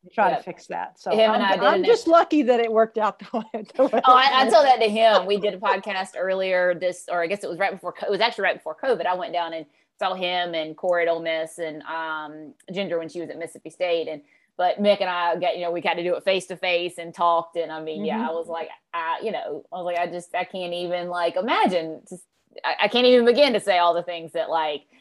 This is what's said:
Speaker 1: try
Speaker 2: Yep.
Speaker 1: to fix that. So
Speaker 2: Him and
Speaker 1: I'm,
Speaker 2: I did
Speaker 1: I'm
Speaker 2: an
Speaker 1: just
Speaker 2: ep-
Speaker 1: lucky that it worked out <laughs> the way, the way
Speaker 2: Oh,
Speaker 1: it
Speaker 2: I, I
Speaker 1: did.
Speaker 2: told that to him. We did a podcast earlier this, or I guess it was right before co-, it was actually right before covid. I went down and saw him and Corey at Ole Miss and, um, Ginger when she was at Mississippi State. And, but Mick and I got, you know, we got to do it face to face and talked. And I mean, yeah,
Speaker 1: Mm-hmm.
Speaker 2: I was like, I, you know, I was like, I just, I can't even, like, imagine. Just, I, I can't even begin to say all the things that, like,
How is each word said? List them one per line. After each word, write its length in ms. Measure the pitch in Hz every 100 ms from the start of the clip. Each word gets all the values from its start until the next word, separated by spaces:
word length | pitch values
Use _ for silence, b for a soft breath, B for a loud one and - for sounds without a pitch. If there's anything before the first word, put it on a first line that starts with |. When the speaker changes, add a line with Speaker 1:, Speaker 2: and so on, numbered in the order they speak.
| -
Speaker 1:
try 160 | - 196
Speaker 2:
Yep. 80 | 147
Speaker 1:
to 40 |
fix 240 | - - -
that. 320 | 175 180 _
So 120 | -
Speaker 2:
Him 200 | 214 220
and 80 | 214
Speaker 1:
I'm, 80 | 202
Speaker 2:
I 40 | 196
did 80 |
Speaker 1:
I'm 100 | 196 381
Speaker 2:
an 40 | 370
Speaker 1:
just 200 | 453 330
Speaker 2:
ep- 40 |
Speaker 1:
lucky 300 | 330 330 302
that 160 | 240 240
it 100 | 233
worked 260 | 220 220 220
out 220 | 208 -
<laughs> 120 | -
the 60 | 220
way, 260 | 220 226 214 -
the 80 | 262
way 160 | 226 262
Speaker 2:
Oh, 60 | 254
Speaker 1:
it 120 | 269
Speaker 2:
I, 120 | 262
I 20 |
Speaker 1:
did. 80 | 262
Speaker 2:
told 140 | 330 277
that 160 | 240
to 80 | 226
him. 360 | 214 226 202 180
We 120 | 208
did 160 | 208
a 40 | 185
podcast 520 | 202 190 208 190 196 -
earlier 580 | 185 190 190 180 180 175
this, 300 | 180 175 -
or 140 | 175
I 40 | 170
guess 160 | 202 156
it 40 |
was 80 | 170
right 140 | 196
before 220 | 180 180
co-, 140 | - 202
it 40 |
was 80 | 196
actually 220 | 226 233
right 120 | 190 -
before 200 | - 156
covid. 300 | 269 208 170
I 100 | 180
went 160 | 170
down 220 | 170 165
and 120 | 165 151 _ _ _
saw 140 | 190 185
him 380 | 180 180 175
and 220 | 165 156 156
Corey 260 | 185 175 170
at 20 |
Ole 120 | 165
Miss 380 | 165 160 160 -
and, 220 | 165 151
um, 680 | - 160 156 156 156 156 151 - -
Ginger 240 | 185 196 170
when 80 | 165
she 100 | 175
was 80 | 160
at 80 | 156
Mississippi 320 | 165 - 160
State. 380 | - 180 170 156
And, 140 | 151 b b b -
but 260 | 180 -
Mick 200 | 208 196
and 80 | 185
I 260 | 175 175 170
got, 200 | 175 170
you 60 |
know, 80 | 170
we 100 | 175
got 140 | 180 170
to 80 |
do 120 | 175 151
it 80 |
face 220 | - 190 -
to 80 | 180
face 400 | 185 175 175 170
and 160 | 170
talked. 440 | 165 170 170 165 170
And 120 | 156
I 100 | 160
mean, 240 | 160 156 156
yeah, 140 | 151
Speaker 1:
Mm-hmm. 100 | 156
Speaker 2:
I 20 |
was 160 | 165 170
like, 220 | 165 165 - _
I, 260 | 170 165 165
you 80 | 220
know, 340 | 170 - 151 _
I 40 | 185
was 80 | 175
like, 120 | 175
I 80 | 175
just, 260 | 175 170
I 100 | 175 180
can't 280 | 190 175
even, 360 | 175 175 175 175
like, 260 | 175 170 185
imagine. 680 | 220 381 392 180 160 156 -
Just, 140 | 185 _ _ _ -
I, 120 | - -
I 40 | 208
can't 180 | 240 247
even 200 | 254 233
begin 280 | 240 285
to 60 | 208
say 180 | 202 180
all 160 | 175
the 100 | 170
things 280 | 175 170 165
that, 160 | 165 -
like, 340 | 160 156 147 _ b